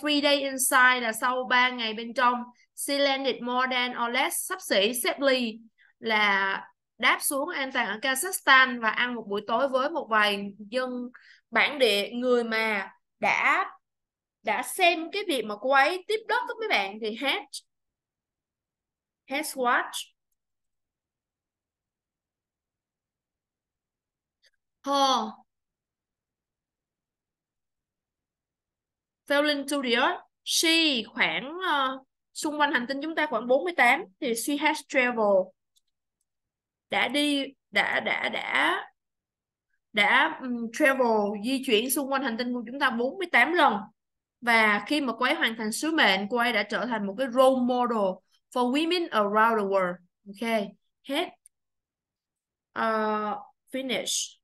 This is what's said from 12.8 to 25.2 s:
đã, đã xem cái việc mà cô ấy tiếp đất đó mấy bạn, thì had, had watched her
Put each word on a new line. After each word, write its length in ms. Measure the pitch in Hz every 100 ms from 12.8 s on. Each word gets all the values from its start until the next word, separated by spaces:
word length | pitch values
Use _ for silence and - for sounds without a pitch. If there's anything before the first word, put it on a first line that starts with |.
| 190 - _ -
đã, 500 | 175 117 254 311 381 - _ _ _ _ _ _
đã 200 | 220 208
xem 480 | 262 - 349 349 330
cái 120 | 392 415
việc 160 | 269
mà 100 | 214 208
cô 100 | 254
ấy 340 | 269 285 370 -
tiếp 120 | 440 440
đất 140 | 453 466
đó 60 | 453
mấy 80 | 440
bạn, 300 | 247 196 214
thì 140 | 220
had, 280 | 220 269 370 403 - - _ _ _ _ _ _ _ _ _ _ _ _ _ _ _ -
had 200 | 285 302
watched 640 | 269 240 277 349 - - _ _ _ _ _ _ _ _ _ _ _ _ _ _ _ _ _ _ _ _ _ _ _ _ _ _ _ _ _ _ _ _ _ _ _ _ _ _ _ _ _ _ _ _ _ _ _
her 460 | 277 277 269 254